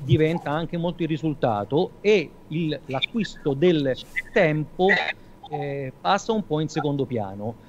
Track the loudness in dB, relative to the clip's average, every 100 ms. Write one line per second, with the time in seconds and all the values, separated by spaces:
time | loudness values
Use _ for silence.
0 | 4 4 4 0 -2 -4 -4 -4 -4 -4
1 | -2 -2 -2 0 0 0 0 0 -2 -2
2 | 2 2 2 -10 -8 -4 -2 -4 -6 -6
3 | -4 -4 -4 -4 -2 4 4 4 2 -2
4 | -4 -10 -2 2 4 2 -2 0 2 4
5 | 0 -8 -14 -20 -10 -8 -6 -6 -8 -6
6 | 0 0 2 -2 0 -2 0 -2 -2 0
7 | -2 -2 -4 -6 -8 -8